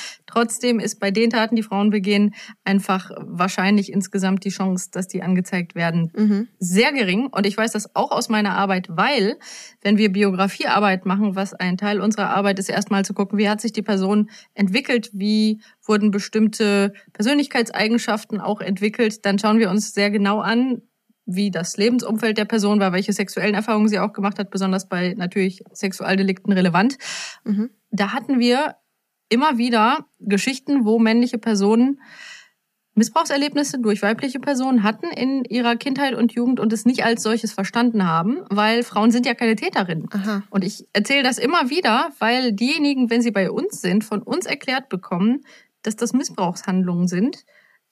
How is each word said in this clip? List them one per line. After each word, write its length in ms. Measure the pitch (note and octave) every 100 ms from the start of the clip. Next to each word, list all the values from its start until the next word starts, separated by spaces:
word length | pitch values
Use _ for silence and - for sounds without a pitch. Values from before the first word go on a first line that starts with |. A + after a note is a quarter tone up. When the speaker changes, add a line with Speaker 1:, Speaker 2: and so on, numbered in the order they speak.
| - - -
Speaker 1:
Trotzdem 540 | - A#3 - B3 A#3
ist 200 | G3 -
bei 100 | G3
den 200 | G3 A3+
Taten, 260 | A#3 A3 A#3
die 80 |
Frauen 260 | G#3+ G3 G#3
begehen, 440 | G#3 F#3+ G#3 G#3 G3 - - -
einfach 460 | G3 F#3+ F#3+ - -
wahrscheinlich 720 | - E3+ F#3 - F#3+ G#3 G3
insgesamt 500 | G3+ F#3 G3+ F#3+ F#3+
die 60 | G3
Chance, 400 | F#3 F#3+ F#3 -
dass 160 | F3+ F#3
die 140 | F3+
angezeigt 500 | E3+ F#3 F3+ F3+ E3+
werden, 380 | - E3+ E3+ E3 F#3
Speaker 2:
Mhm. 300 | G#3+ G3+ A#3 -
Speaker 1:
sehr 320 | F3+ F#3 C4
gering. 360 | C#4 G3 F#3 C4+
Und 180 | - G3+
ich 100 | G3+
weiß 160 | A3
das 240 | G#3+ - -
auch 160 | B3+
aus 160 | - B3
meiner 300 | G#3+ G3+ F#3
Arbeit, 300 | G3 F#3 F#3
weil, 480 | E3 A3 C#4+ G3 D4+ - - - _
wenn 140 | G3+ G#3
wir 140 | G#3+
Biografiearbeit 920 | F#3+ G#3 F#3 G3 - C#4 D#3 G#3 F#3 F#3
machen, 300 | F#3+ G#3 F#3+
was 160 | G3
ein 240 | - F3+ F3+
Teil 240 | G#3 G#3
unserer 300 | G3+ G#3+ F#3+
Arbeit 280 | D#3+ G3+ G3
ist, 80 | G3
erstmal 360 | - G#3 G3+ G3
zu 80 |
gucken, 240 | G3 G3 G#3
wie 80 | G#3
hat 140 | G#3+
sich 100 | A#3
die 120 | A3
Person 460 | G#3 G3 F#3+ G#3 G#3+ - -
entwickelt, 580 | - G3 G#3 C#4+ B3 A3
wie 480 | G3+ G3+ G#3+ G#3+ G#3+ - _ -
wurden 260 | G#3+ G#3+
bestimmte 800 | G3+ G3 A3 A3 G#3+ G#3+ G3+ G3 G3+ -
Persönlichkeitseigenschaften 1300 | - G#3+ D4 C#4+ C4 A#3 - G#3+ A#3 A#3 G#3+ - G#3
auch 180 | F#3+ G#3
entwickelt, 640 | F3 F#3+ G#3 G#3+ A3+ G#3+ G3+
dann 140 | G3+
schauen 200 | G#3+ A3
wir 100 | G#3+
uns 240 | G3 G#3
sehr 160 | - G3+
genau 280 | G#3 G3+ G#3
an, 400 | G3 A#3 C4 A#3+ - _ _ _ -
wie 240 | F3+ G3+
das 260 | F3 F3 -
Lebensumfeld 600 | G#3+ A#3+ - A3 A3+ A3
der 80 | G#3
Person 340 | A3+ G3+ G#3
war, 120 | G3
welche 200 | F3+ G3+
sexuellen 400 | G3 F#3+ - G3
Erfahrungen 340 | G3 G#3+ G#3+ G#3+
sie 120 | G3+
auch 120 | G#3
gemacht 280 | G#3+ G3+ G#3
hat, 100 | G3
besonders 400 | G3 F#3+ F#3+ F#3+
bei 240 | F#3 F3+ F3+
natürlich 460 | F3+ G3+ F#3+ F#3 -
Sexualdelikten 800 | - G3 F#3+ F#3+ F#3+ G3 F#3 -
relevant. 460 | F#3+ F3+ E3+ A3+ C4+ - - - - -
Speaker 2:
Mhm. 240 | G3+ A#3 _ _
Speaker 1:
Da 200 | G3+ G3+
hatten 280 | A#3 A3 C4
wir 360 | A#3+ B3 D4+ - _ _ _ _ -
immer 280 | A#3+ D4+ B3
wieder 480 | A#3+ A3+ A3 D4 - _
Geschichten, 640 | F#3+ G3 B3+ C4 - C#4+
wo 140 | G#3+ A3+
männliche 380 | A3+ A3+ B3 A#3+
Personen 640 | A#3 G#3 G3 A3+ B3+ C#4 - - - - - _ _ _ _ -
Missbrauchserlebnisse 840 | A3+ D#4+ E4 C#4+ D4 D4 C#4+ C4+
durch 220 | A3 G3+
weibliche 380 | G3+ A3+ C#4 C4
Personen 440 | D4 C4+ C4 B3+
hatten 220 | G3+ G#3+ E4+
in 340 | D#4+ B3+ C4+ B3
ihrer 320 | A#3+ A#3 A#3
Kindheit 380 | - C4 C#4 B3
und 180 | A#3
Jugend 260 | - A#3+ B3
und 140 | A3
es 120 | A3 A#3+
nicht 200 | B3+ A3+
als 160 | A#3
solches 300 | A3 A3+ A3
verstanden 520 | - G3 A#3 A#3+ A3+ F3+
haben, 360 | E3 F3 D4+ -
weil 340 | G3+ G#3+ A3+
Frauen 280 | A#3+ - A3
sind 140 | A#3+ B3
ja 100 | -
keine 200 | A#3 A3
Täterinnen. 520 | - - F#3 E3 -
Speaker 2:
Aha. 320 | G#3 G3 G#3 G3+
Speaker 1:
Und 160 | G3+ F#3
ich 220 | - -
erzähle 320 | G#3 G#3 C#4
das 140 | B3+ B3+
immer 320 | C4+ E4+ C4+
wieder, 400 | D4+ C#4+ A3 E4+ -
weil 320 | G#3+ B3 B3+
diejenigen, 580 | G3+ A#3+ D#4+ C#4+ C4+ A#3+
wenn 120 | A#3
sie 100 | A#3
bei 180 | G#3 F#3
uns 280 | - F4+ -
sind, 240 | - F#3+
von 180 | G#3 G#3
uns 240 | - D#4+ -
erklärt 420 | C#4+ - B3+ C4+
bekommen, 520 | F#3 - F3 G3+ C4+ - - _ _
dass 120 | - G#3+
das 160 | A#3
Missbrauchshandlungen 920 | A#3+ D4+ E3 F3+ F3 - F#3 F3+ F3 F3+
sind. 380 | F3 A#3+ F4+ _ _ _ _ -